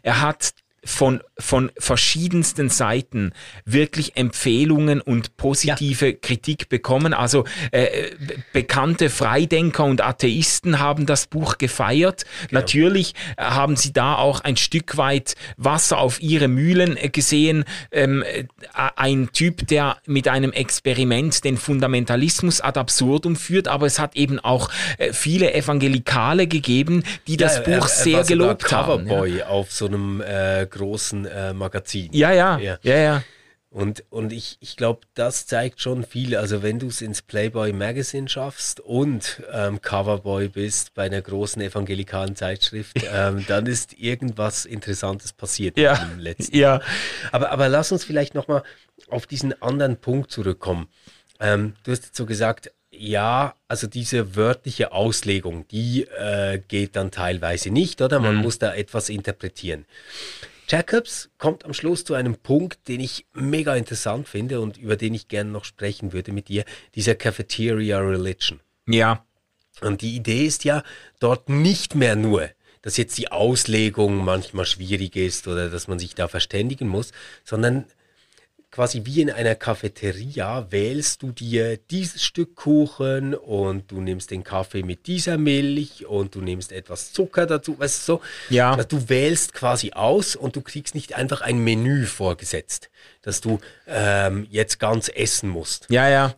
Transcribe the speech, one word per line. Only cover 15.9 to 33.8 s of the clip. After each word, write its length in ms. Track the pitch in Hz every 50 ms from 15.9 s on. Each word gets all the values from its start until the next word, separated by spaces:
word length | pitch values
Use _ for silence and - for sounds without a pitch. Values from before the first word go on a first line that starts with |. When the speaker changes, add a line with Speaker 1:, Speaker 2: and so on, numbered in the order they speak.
| 175
Speaker 1:
auf 240 | 135 135 131 123 -
ihre 280 | - 156 156 160 143 131
Mühlen, 500 | 127 127 151 165 185 180 180 175 156 -
äh, 100 | - 143
gesehen. 560 | - 151 135 - 156 147 151 160 160 156 143 - - - - -
Ähm, 320 | - 147 143 135 135 139 -
äh, 220 | - - - 123 127 _ - - - -
a-, 180 | - 131 135 -
ein 340 | - 135 135 139 135 131 117 -
Typ, 340 | - 160 175 170 - - -
der 280 | 156 147 147 139 117 - _
mit 240 | - 143 139 127 139
einem 240 | 127 135 135 131 -
Experiment 920 | - 139 - - - - 135 127 120 131 123 123 120 143 160 - - -
den 120 | 139 135
Fundamentalismus 1040 | 123 - - 143 135 135 131 131 123 120 - 120 120 139 165 - - - 175 165 -
ad 180 | - 131 139 -
absurdum 580 | - 120 - - 135 127 139 151 - 170 170
führt, 320 | 147 - - 175 190 185 -
aber 180 | - 143 147
es 120 | 143 - -
hat 180 | 156 143 -
eben 220 | - 143 135 135 131
auch, 300 | - 113 127 123 - - - - - - - -
äh, 160 | - - -
viele 400 | - - 147 165 185 185 156 -
Evangelikale 920 | 151 143 143 147 143 135 139 135 131 123 - - 123 113 127 156 180 185
gegeben, 580 | 165 165 156 143 - 123 127 139 156 175 175 165 - - - -
die 120 | - 156 156
das 180 | 165 156 151
Speaker 2:
Ja, 60 | 127 117
er, 160 | - 170 175
Speaker 1:
Buch 80 | 143 147
Speaker 2:
er 0 |
Speaker 1:
sehr 280 | - - - 170 160 170
Speaker 2:
war 60 | 175
sogar 220 | 165 170 170 175 -
Speaker 1:
gelobt 220 | 214 - - - -
haben, 340 | 110 - - - - 90
ja. 60 | 104 101
Speaker 2:
Coverboy 280 | 98 95 92 87 95 -
auf 280 | - 98 101 98 - -
so 140 | - 110
einem, 340 | 101 101 101 101 98 98 98
äh, 460 | 104 - 101 98 95 95 95 95 95 98 -
großen, 500 | 95 101 - - 104 - - - 101 98
äh, 260 | 98 80 98 98 95 95
Magazin. 560 | 95 95 95 - 98 - - - 101 92 82 78
Speaker 1:
Ja, 200 | 151 147 165 190
ja. 260 | 180 175 190 180 139
Speaker 2:
Ja. 200 | 101 98 92 - -
Speaker 1:
Ja, 140 | 123 131
ja. 260 | 151 156 151 151 143 127 - - - _ _ _ _ _ _
Speaker 2:
Und, 320 | - 101